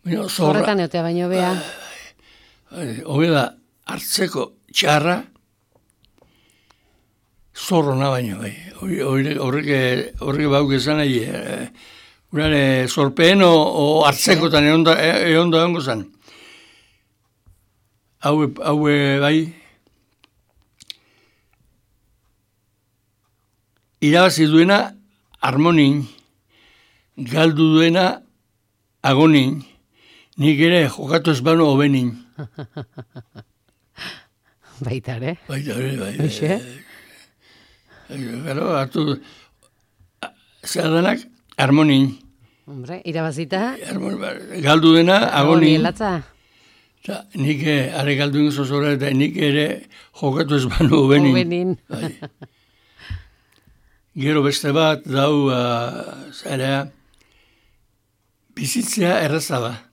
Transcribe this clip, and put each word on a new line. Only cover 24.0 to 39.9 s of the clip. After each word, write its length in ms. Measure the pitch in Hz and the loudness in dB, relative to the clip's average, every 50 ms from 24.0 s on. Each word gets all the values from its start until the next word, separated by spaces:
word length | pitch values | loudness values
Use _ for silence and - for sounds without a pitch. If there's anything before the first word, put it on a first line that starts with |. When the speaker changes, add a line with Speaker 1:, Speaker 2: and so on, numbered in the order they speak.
Speaker 1:
Irabazi 440 | 151 147 151 175 185 185 - 156 160 | 0 4 4 6 4 4 4 2 2
duena 480 | 151 156 160 170 185 202 208 247 - - - _ _ _ _ _ _ _ | 4 6 6 6 6 4 2 0 -4 -10 -20 _ _ _ _ _ _ _
harmonin, 680 | _ - 135 127 139 156 175 170 156 143 139 143 147 135 113 - _ _ _ _ _ _ _ _ _ _ _ _ _ _ _ _ _ _ _ _ | _ -4 -2 0 2 2 4 4 4 4 4 2 0 -4 -8 -14 _ _ _ _ _ _ _ _ _ _ _ _ _ _ _ _ _ _ _ _
galdu 480 | - 135 123 127 160 160 165 151 147 160 160 | -14 -12 -4 0 2 2 2 4 2 2 4
duena 500 | 156 160 165 170 165 185 180 185 - - _ _ _ _ _ _ _ _ _ _ _ _ _ _ _ _ - | 4 4 4 4 2 2 0 0 -2 -6 _ _ _ _ _ _ _ _ _ _ _ _ _ _ _ _ 0
agonin, 540 | 135 135 135 156 160 151 143 131 131 151 147 - _ _ _ _ _ _ _ _ _ _ _ _ _ _ | 2 4 6 6 6 6 4 2 0 -4 -6 -12 _ _ _ _ _ _ _ _ _ _ _ _ _ _
nik 220 | - 139 151 151 139 | 0 2 2 4 4
ere 260 | 160 170 175 175 156 | 4 4 4 4 2
jokatu 440 | 127 - - - 135 160 165 147 170 | 0 -2 -8 -4 -2 -2 0 2 0
ez 100 | 151 123 | 0 0
banu 240 | 123 160 160 165 160 | 2 2 2 4 4
hobenin. 460 | 147 139 135 143 143 139 131 123 123 117 - - _ _ | 4 4 4 2 2 2 0 -2 -4 -6 -8 -20 _ _
Speaker 2:
<laughs> 80 | - 143 - _ - 135 _ _ 151 127 _ _ - 120 _ _ 131 - _ _ 107 - _ _ _ _ _ _ _ _ _ _ - - - - - _ _ _ _ _ _ _ _ _ _ - | -18 -18 -16 _ -18 -18 _ _ -16 -16 _ _ -20 -20 _ _ -20 -20 _ _ -20 -20 _ _ _ _ _ _ _ _ _ _ -18 -18 -18 -18 -20 _ _ _ _ _ _ _ _ _ _ -16
Baita 420 | - 131 117 127 131 - - 123 | -12 -10 -8 -8 -8 -8 -10 -10
ere. 160 | 113 127 147 175 - | -8 -8 -10 -10 -10
Speaker 1:
Baita 340 | _ - 143 135 143 143 104 | _ -12 -10 -10 -8 -8 -8
ere, 220 | 120 131 135 135 | -6 -6 -6 -8
bai, 160 | 123 98 98 107 | -8 -10 -10 -6
bai, 120 | 135 143 | -6 -6
Speaker 2:
Hoxe. 200 | 151 - - 156 | -6 -4 -4 -4
Speaker 1:
bai. 280 | 151 190 233 240 - 123 139 - - - - - _ - _ _ _ _ _ _ _ _ _ _ _ _ _ _ _ _ _ _ | -4 -4 -6 -8 -14 -20 -20 -20 -20 -20 -20 -20 _ -20 _ _ _ _ _ _ _ _ _ _ _ _ _ _ _ _ _ _
Bai, 140 | - 143 139 131 117 117 120 | -18 -14 -14 -12 -12 -12 -12
gero, 280 | 151 160 135 147 180 - | -10 -8 -8 -6 -4 -4
hartu, 300 | 165 139 135 131 - 165 151 151 135 139 - - - _ _ _ _ _ _ _ _ _ _ _ | -2 -4 -4 -4 -4 -4 -2 -2 -4 -6 -10 -20 -20 _ _ _ _ _ _ _ _ _ _ _